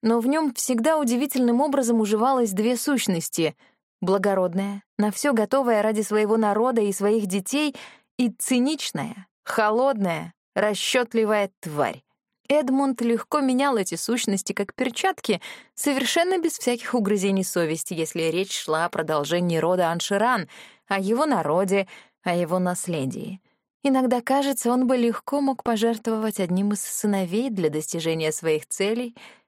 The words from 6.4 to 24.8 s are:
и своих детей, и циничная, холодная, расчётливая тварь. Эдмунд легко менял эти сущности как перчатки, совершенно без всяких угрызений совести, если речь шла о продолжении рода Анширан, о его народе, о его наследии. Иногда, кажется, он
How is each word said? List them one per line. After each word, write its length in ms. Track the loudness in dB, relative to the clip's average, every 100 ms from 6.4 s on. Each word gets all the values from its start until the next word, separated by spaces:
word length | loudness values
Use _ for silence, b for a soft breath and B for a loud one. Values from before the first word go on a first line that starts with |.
| 4 4 2 2
и 120 | 0
своих 320 | 2 2 2 2
детей, 500 | -2 -2 0 0 -4 B B B -2
и 120 | -2
циничная, 1000 | -2 0 2 2 0 -6 -6 -8 -10 -20 _
холодная, 880 | -6 0 2 2 2 2 0 -2 -6 -16 _ -2
расчётливая 920 | 0 0 0 0 0 0 2 2 -2 _
тварь. 440 | -8 -2 -2 -2 _ _ _ _ 0
Эдмунд 520 | 2 2 2 2 0
легко 400 | 0 0 0 0
менял 340 | 2 2 2 0
эти 200 | -2 -4
сущности 580 | -4 -2 -2 -2 -2
как 200 | -4 -6
перчатки, 680 | -4 -4 -2 -2 -2 -2 -4 B B B -4
совершенно 640 | -2 0 0 0 2 0
без 200 | -2 -2
всяких 360 | -4 -4 -2
угрызений 500 | 0 2 2 0 0
совести, 500 | 0 -2 -2 -2 -6
если 280 | -6 -4 -2
речь 360 | -2 0 -2 -4
шла 280 | -2 -2 -2
о 40 |
продолжении 680 | -2 -2 -2 0 0 0 2
рода 340 | 2 2 2
Анширан, 560 | 0 -2 0 2 0 -4 B B B B
о 120 | -2
его 260 | 0 0 2
народе, 640 | 0 0 0 2 0 -2 B B B
о 100 | -2
его 260 | -2 0 0
наследии. 840 | -2 -4 -4 -4 -4 -6 -10 -14 _ _ _ _
Иногда, 380 | 0 2 2 0
кажется, 500 | 0 0 0 -2 0
он 160 | 2